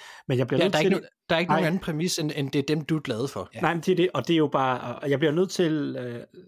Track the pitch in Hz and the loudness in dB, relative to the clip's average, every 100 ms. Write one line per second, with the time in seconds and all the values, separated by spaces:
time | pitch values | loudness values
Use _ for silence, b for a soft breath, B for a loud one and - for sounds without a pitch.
0 | B B - 127 123 135 185 156 185 190 | B B -2 0 2 2 4 4 2 2
1 | - _ - 170 180 156 170 185 - 151 | -2 _ -2 0 2 2 2 0 -2 -2
2 | 175 - 151 147 135 147 139 156 143 160 | -2 -2 -2 -2 -2 -2 0 -2 -2 -2
3 | 139 110 135 101 90 110 156 170 185 180 | -2 -4 -4 -6 -10 -2 -2 0 2 2
4 | 180 139 120 165 143 143 131 123 123 120 | 2 0 2 2 2 2 0 0 -4 -6
5 | 147 135 151 156 185 - 165 156 139 131 | -2 2 2 2 0 0 0 0 -2 -6
6 | 123 120 - 151 | -8 -10 -14 -20